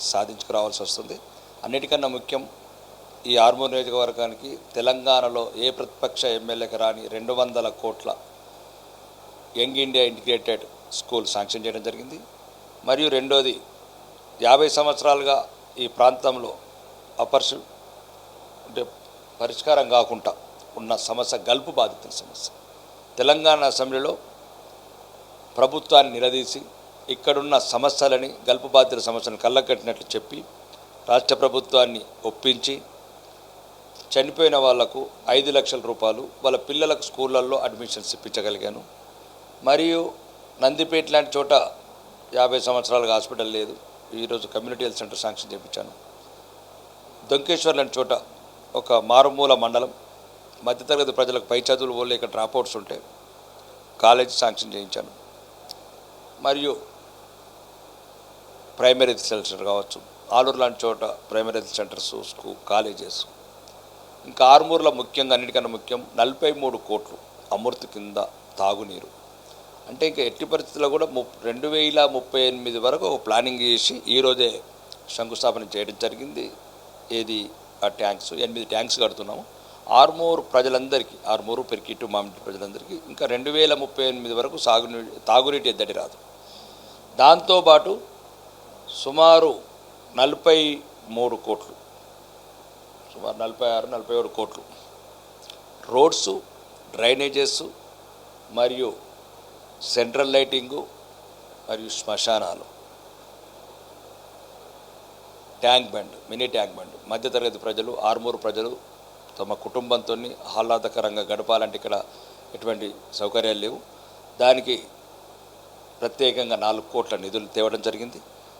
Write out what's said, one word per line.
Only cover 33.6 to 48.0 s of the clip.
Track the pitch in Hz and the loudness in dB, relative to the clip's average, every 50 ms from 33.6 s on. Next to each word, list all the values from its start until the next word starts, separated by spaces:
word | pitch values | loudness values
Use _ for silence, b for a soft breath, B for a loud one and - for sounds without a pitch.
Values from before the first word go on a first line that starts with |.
| - - - - - - - - - - - | -20 -20 -20 -20 -20 -20 -20 -20 -10 -2 0
చనిపోయిన | 135 131 147 - - 160 156 147 | 0 0 0 2 4 4 4 6
వాళ్లకు | 139 131 131 123 123 117 117 - 135 135 - - - - - | 6 6 6 6 4 2 0 -2 -10 -10 -10 -12 -8 -2 2
ఐదు | 123 139 135 147 | 2 2 4 4
లక్షల | 139 139 131 - 135 123 | 2 2 2 2 -6 -6
రూపాయలు, | 110 117 113 - 110 110 110 117 135 - - - 135 | -4 -6 -4 0 0 0 0 -2 -6 -14 -10 -2 0
వాళ్ళ | 131 127 | 0 0
పిల్లలకు | 123 - - 143 151 156 156 - - | 0 -2 -4 -2 -2 0 0 0 -2
స్కూళ్ళల్లో | - - - - 131 131 131 127 127 127 135 | -4 -10 -6 -4 -2 2 2 2 2 2 -2
అడ్మిషన్స్ | 135 127 123 110 107 120 113 - 110 101 - - | -2 -2 -4 -6 -8 -10 -10 -10 -10 -8 -10 -10
ఇప్పించగలిగాను. | - - 110 - 113 98 107 104 98 104 104 104 - - - - - - - - - - - - - - - - - 127 | -10 -10 -8 -6 -4 -4 -4 -6 -6 -6 -8 -8 -10 -16 -20 -20 -20 -20 -20 -20 -20 -20 -20 -20 -20 -20 -20 -14 -4 2
మరియు | 131 143 151 165 170 165 165 170 - - - - - - - - - - - | 2 4 4 4 2 0 -2 -2 -6 -10 -14 -20 -20 -20 -20 -20 -18 -6 0
నందిపేట | 131 135 147 - 160 - - 160 151 - | 0 0 2 2 -2 0 0 -2 0 4
లాంటి | 151 151 143 147 - | 2 2 2 2 -2
చోట | 143 143 - 147 127 - - - - - - - - - - - - - - - | -2 2 4 4 4 4 2 -6 -14 -20 -20 -20 -20 -20 -20 -20 -20 -16 -6 0
యాభై | 123 127 123 127 127 | 2 2 2 2 0
సంవత్సరాలుగా | - 127 123 123 120 113 123 123 117 113 110 | 0 0 0 0 0 2 2 2 2 4 2
హాస్పిటల్ | 110 110 - 123 113 110 110 110 | 0 0 -4 -6 -6 -6 -4 -4
లేదు, | 110 107 104 - - - - - - - - 113 | -4 -6 -6 -8 -16 -18 -20 -20 -20 -18 -14 -10
ఈరోజు | 113 117 113 120 117 117 | -10 -6 -6 -6 -6 -6
కమ్యూనిటీ | - - 110 113 123 123 117 123 | -6 -8 -8 -8 -8 -8 -6 -6
హెల్త్ | 117 101 - | -6 -6 -8
సెంటర్ | 113 101 101 | -12 -10 -10
శాంక్షన్ | - - 110 98 - - - 101 | -6 -6 -6 -6 -8 -12 -12 -14
చేయించాను. | 95 95 - - 101 - - - - - - - - - - - - - - - - - - - - - - - - - - - - - 123 | -14 -14 -12 -12 -12 -12 -12 -16 -20 -20 -20 -20 -20 -20 -20 -20 -20 -20 -20 -20 -20 -20 -20 -20 -20 -20 -20 -20 -20 -20 -20 -20 -14 -4 -2
దొంకేశ్వర్ | 139 139 139 - 170 147 - 160 147 | -2 -2 0 0 -2 0 2 0 2
లాంటి | 143 131 110 - | 0 -2 -2 -2
చోట | 127 | -4